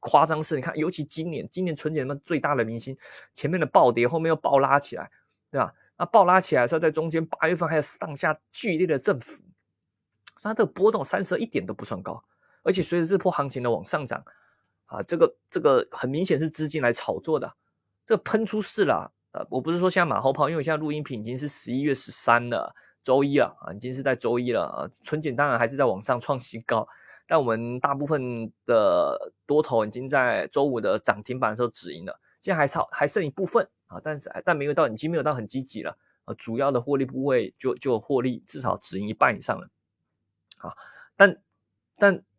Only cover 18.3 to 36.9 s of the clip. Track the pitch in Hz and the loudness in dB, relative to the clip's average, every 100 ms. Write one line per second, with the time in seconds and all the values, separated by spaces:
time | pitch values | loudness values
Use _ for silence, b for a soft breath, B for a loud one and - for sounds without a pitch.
18.3 | 220 226 214 190 - 170 92 - _ _ | -2 0 -4 -4 0 2 2 -2 _ _
19.3 | - - 131 135 175 185 185 170 104 131 | -12 -6 -4 -2 2 2 2 2 2 0
20.3 | 135 143 165 143 151 151 151 143 120 107 | 2 0 0 -2 -2 -2 -4 -6 -8 -8
21.3 | 127 147 - - 127 147 135 - - - | -6 -8 -8 -4 -2 0 -2 -4 -4 4
22.3 | 120 120 110 - - b b - 131 143 | 4 4 -4 -6 -12 b b 2 2 4
23.3 | 139 - - - 101 127 131 135 127 117 | 2 0 -4 -14 -10 -10 -4 -2 0 0
24.3 | 120 123 110 80 52 71 _ - 151 151 | 0 0 -2 -2 -6 -10 _ -6 -4 -4
25.3 | 123 143 120 120 139 131 95 107 123 - | 0 0 2 0 2 0 0 -2 -2 -2
26.3 | 131 - 117 - 113 - B B B - | -6 -6 -12 -2 -2 -2 B B B 0
27.3 | 165 123 113 117 123 139 139 143 147 127 | 0 2 0 -2 -2 -2 0 0 -2 -2
28.3 | 120 110 _ - 117 101 87 71 - - | -6 -8 _ 2 4 6 4 2 -2 -8
29.3 | _ - 147 151 117 107 120 131 135 123 | _ 0 2 2 2 0 -4 -2 0 2
30.3 | 104 - 147 143 117 101 107 - 104 107 | 0 0 0 0 0 0 0 0 -2 -2
31.3 | 127 117 110 120 - 85 78 92 - _ | -2 -2 0 -4 -4 -14 -12 -12 -14 _
32.3 | _ - 170 143 170 - - 147 214 151 | _ -2 2 2 0 -4 -2 0 0 -4
33.3 | - 185 226 - _ _ 87 151 147 - | -4 0 0 -2 _ _ -10 -8 -8 -10
34.3 | - - 156 143 147 143 107 156 170 151 | -6 -2 0 0 0 0 0 -2 0 0
35.3 | 131 104 131 131 110 78 - _ _ - | -2 -4 -8 -8 -10 -10 -12 _ _ -14
36.3 | 120 - 117 139 127 127 | -12 -6 -2 0 0 0